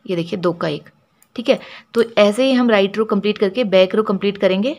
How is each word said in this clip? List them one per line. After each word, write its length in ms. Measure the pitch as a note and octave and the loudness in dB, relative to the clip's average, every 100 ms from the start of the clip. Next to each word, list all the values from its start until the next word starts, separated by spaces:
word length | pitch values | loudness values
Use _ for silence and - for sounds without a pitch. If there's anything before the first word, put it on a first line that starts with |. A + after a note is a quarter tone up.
| - | -8
ये 80 | E3+ | -6
देखिए 240 | E3+ G3+ | -6 -4
दो 120 | E3+ | -2
का 140 | E3+ E3 | -2 -6
एक, 220 | D3 - _ _ _ _ - | -8 -12 _ _ _ _ -6
ठीक 140 | A#3 | -2
है। 100 | A3+ - - - | -2 -4 -20 -6
तो 100 | A#3 A3+ - | -2 0 4
ऐसे 280 | G#3 G#3+ C4+ | 2 4 2
ही 80 | |
हम 160 | B3+ A#3+ | 2 2
right 280 | G3+ G3 G#3+ | 2 0 -2
row 80 | A3 | -2
complete 320 | G3+ G#3 G#3 | -2 -2 -2
करके 260 | G3 G3 G#3 | -2 -2 2
back 300 | F#3 F#3 G#3+ | 2 4 0
row 80 | |
complete 340 | A3 F#3+ G3+ G3 | -2 -2 -2 0
करेंगे, 380 | F#3+ F#3+ B3+ | 0 0 -2